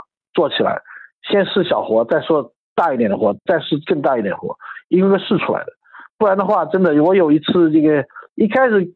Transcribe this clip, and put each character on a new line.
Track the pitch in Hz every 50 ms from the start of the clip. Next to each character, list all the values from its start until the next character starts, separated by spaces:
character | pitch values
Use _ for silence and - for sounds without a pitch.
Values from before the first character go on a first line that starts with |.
| - _ _ _ _ _ -
做 | 190 160 139
起 | - - 101
来， | 90 - - - - - - - - _ _
先 | - - - 202 185
试 | - - 202 170
小 | - - 107 101
活， | - 110 113 117
再 | 117 131 123
说 | 123 - 160 147 123 - _ _ _ _ -
大 | - 180 160 135
一 | 117
点 | 120 104
的 | 101 131
活， | 113 101 - - _
再 | - 175 156
试 | - - 165 147 156 -
更 | 185 147 139
大 | 156 135 120
一 |
点 | 104 95
的 | - -
活， | - - - _ - - - - _ -
一 | 160 185
个 | 190 196
个 | 196 185
试 | 190 - 214 165
出 | - -
来 | - - -
的。 | - _ _ _ _ _ - - - _ -
不 | 220 202
然 | 190 196
的 | 190
话， | 185 214 185 160
真 | 151 - 190 185
的， | 170 147 147 151
我 | 175 190
有 | 196 170 151
一 | 147 160
次 | 147 - - 180 170 156
这 | 151 160
个 | 151 156 151 143 131 - _ - - _ -
一 | - 220 208
开 | 220 262 262 247
始 | 214 196 180 180 -